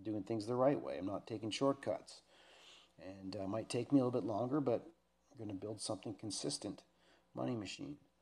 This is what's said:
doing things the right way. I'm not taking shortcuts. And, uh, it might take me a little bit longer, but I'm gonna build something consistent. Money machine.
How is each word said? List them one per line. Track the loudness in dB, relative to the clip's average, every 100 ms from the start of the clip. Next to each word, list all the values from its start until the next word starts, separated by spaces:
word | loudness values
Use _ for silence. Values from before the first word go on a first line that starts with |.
doing | -4 -2
things | -2 -2 0
the | 4
right | 6 4
way. | 0 -4
I'm | -4
not | -4 -6
taking | -6 -4
shortcuts. | 2 2 2 0 -2 -4 -20 _ -20 -20 -20 -20 -20 -20 -16 -14
And, | -10 -6 -4
uh, |
it | -2
might | -2 0
take | -2 6
me | 6
a | 6
little | 2
bit | 2
longer, | 2 2 2
but | 4 2 0 -20 _ _ _
I'm | -10
gonna | -8
build | -6 -6 -4
something | -4 -4 -4
consistent. | -6 -6 -4 -2 -4 -6 -8 -14 _ -20 -20 _
Money | -4 -2 -2
machine. | -4 -8 -10 -10 _ _